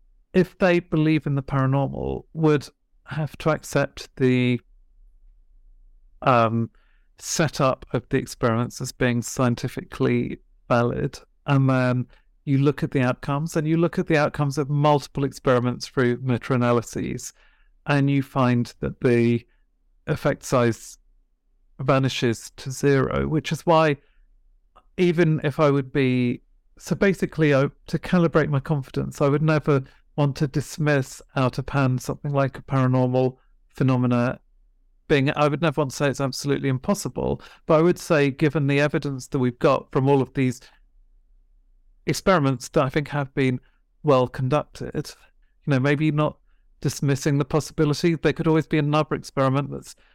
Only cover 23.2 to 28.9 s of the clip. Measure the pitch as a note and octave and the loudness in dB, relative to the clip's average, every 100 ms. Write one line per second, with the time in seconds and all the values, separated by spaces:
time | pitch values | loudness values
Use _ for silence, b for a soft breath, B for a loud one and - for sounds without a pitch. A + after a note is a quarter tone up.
23.2 | C#3 D#3 - D#3 - D#3+ D#3 C#3+ _ _ | -2 -2 -4 -6 2 4 4 0 _ _
24.2 | _ _ _ _ _ _ _ - F3 E3 | _ _ _ _ _ _ _ 0 2 4
25.2 | D#3+ D#3 D3+ D3 D3 C#3 C3 D3 C3 B2+ | 2 2 -2 2 2 2 -2 0 0 2
26.2 | A#2+ - _ _ _ _ - F3+ G3+ F3+ | 0 -2 _ _ _ _ -6 0 2 0
27.2 | F3+ - D3+ C3+ C#3+ - - E3 - F3+ | -4 0 2 4 0 -4 -8 -8 0 2
28.2 | E3 E3 D3+ C#3 - D3 C3 | 4 2 2 -2 -2 -4 -4